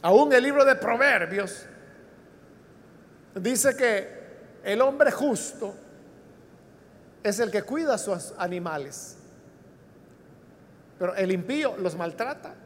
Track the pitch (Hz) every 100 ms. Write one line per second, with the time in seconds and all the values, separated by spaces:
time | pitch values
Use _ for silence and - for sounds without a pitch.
0 | 170 208 294 254 262 285 269 262 220 233
1 | 277 220 165 196 190 - - - - -
2 | - - - - - - - - - -
3 | - - - 196 190 254 269 262 247 202
4 | - - - - - - - 208 269 277
5 | 285 - 285 220 - - 98 - - -
6 | - - - - - - - - - -
7 | - - 208 202 226 208 - 285 320 226
8 | - 175 - - 180 180 175 156 139 -
9 | - - - - - - - - - -
10 | - - - - - - - - - -
11 | 180 185 185 185 180 285 285 - 180 165
12 | 170 - 240 - - -